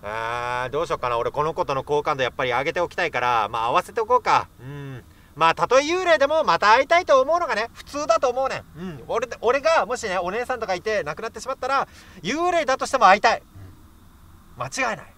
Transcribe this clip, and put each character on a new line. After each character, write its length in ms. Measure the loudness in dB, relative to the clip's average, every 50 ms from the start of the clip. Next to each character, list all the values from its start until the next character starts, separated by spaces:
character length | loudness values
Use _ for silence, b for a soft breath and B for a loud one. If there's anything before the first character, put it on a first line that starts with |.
あ 600 | -8 -8 -6 -6 -6 -4 -6 -6 -4 -4 -4 -4 -6 -4
ー、 20 |
ど 100 | -4 -4
う 40 | -4
し 40 | -4
よ 60 | -4
っ 20 | -4
か 100 | -2 -2
な。 100 | -2 0
俺 120 | -2 -2
こ 140 | -2 -2 -2
の 80 | -2
子 120 | -2 -4 -4
と 100 | -2 -2
の 100 | -4 -2
好 180 | -2 -2 -2
感 140 | 0 0 -2
度 60 | 0
や 80 | -2 -2
っ 20 |
ぱ 120 | -2 -2 -2
り 60 | 0
上 140 | 0 0 0
げ 80 | -2
て 80 | -2 -2
お 80 | -2 -2
き 60 | -2
た 100 | -4 -4
い 60 | -2
か 100 | 0 0
ら、 280 | 0 2 2 2 0 0
ま 120 | -2 -4
あ 40 | -2
合 60 | 2
わ 100 | 0 0
せ 100 | 0 0
て 80 | -4 -6
お 60 | 0
こ 100 | 2 2
う 60 | 2
か。 260 | 4 4 2 2 2 -2 -12 -18
う 40 | -16
ん。 400 | -16 -14 -14 -12 -12 -14 -14 -16 b b b b b b
ま 140 | 2 4 4
あ 40 | 4
た 140 | 2 2 4
と 100 | 4 4
え 40 |
幽 220 | 4 2 -2 -2 2
霊 140 | 2 4 4
で 80 | 4
も 160 | 2 2 0
ま 160 | 2 2 2 4
た 140 | 6 6
会 120 | 6 6 4
い 20 |
た 120 | 4 2 2
い 40 | 4
と 140 | 4 4 4
思 160 | 4 4 0
う 20 | 0
の 80 | 0
が 80 | -2 -4
ね、 140 | -4 -4 -6 -10
普 100 | -18 -20
通 220 | -12 -8 -8 0
だ 120 | 0 0 2
と 100 | 2 0
思 160 | 0 0 -2
う 20 | -2
ね 140 | -4 -6 -10 -12 -18
ん。 40 | -14
う 20 |
ん。 220 | -14 -12 -12 -14 -8 -6
俺、 200 | -4 -4 -4 -6 -10 -4
俺 200 | 0 0 0 2
が 260 | 2 2 2 2 2
も 100 | 0 -4
し 100 | -6 -4 -4
ね、 100 | -2 -2
お 120 | -2 -2
姉 140 | -4 -6 -4
さ 100 | -4 -4
ん 40 | -6
と 60 | -4
か 80 | -4 -4
い 80 | -4
て 200 | -2 -2 -2 -2
亡 140 | -2 -4 -8
く 60 | -8
な 60 | -10 -10
っ 20 |
て 80 | -10 -10
し 60 | -8 -8
ま 60 | -8
っ 40 | -6
た 100 | -4 -2
ら、 180 | 0 0 -2 B B B B B B B
幽 280 | -6 -6 -4 -2 0 0
霊 140 | 0 0 2
だ 140 | 0 0 -2
と 80 | -2
し 40 | -4
て 80 | 0 6
も 80 | 8
会 120 | 8 8 8
い 20 |
た 140 | 6 2 2
い。 80 | 2
う 1160 | -6 -16 -20 -20 -20 -20 -20 -20 -20 -20 -20 -20 -20 -20 -20 -20 -20 -20 -20 -20 -20 -20 -12 -10
ん。 20 |
間 60 | -10 -8
違 260 | -4 -4 -2 -2 -4
い 20 |
な 60 | -6
い。 40 | -10 -20 -20